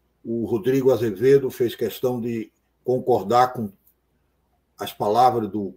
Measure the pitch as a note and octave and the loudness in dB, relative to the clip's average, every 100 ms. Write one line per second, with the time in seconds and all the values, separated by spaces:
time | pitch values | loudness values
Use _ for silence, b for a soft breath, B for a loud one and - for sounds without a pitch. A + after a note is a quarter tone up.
0 | _ _ A2+ A#2 A2 A2+ B2 C3+ B2+ A#2 | _ _ -8 -6 -4 -2 0 2 2 2
1 | A#2 F#2 B2+ C#3 B2+ - A#2+ - A2 - | 0 0 4 4 2 -2 -4 -2 -6 -4
2 | B2+ B2 A#2+ A#2 G#2 _ _ _ - B2+ | -4 -4 -6 -6 -10 _ _ _ -4 -2
3 | B2+ A#2+ F#2+ A#2+ B2+ - G#2 _ _ _ | 0 0 2 2 2 0 -10 _ _ _
4 | _ _ _ _ _ _ _ - G2 - | _ _ _ _ _ _ _ -14 -12 -4
5 | G#2+ A2+ B2+ A#2 G#2 G#2 F#2+ | 0 4 4 4 -4 -6 -8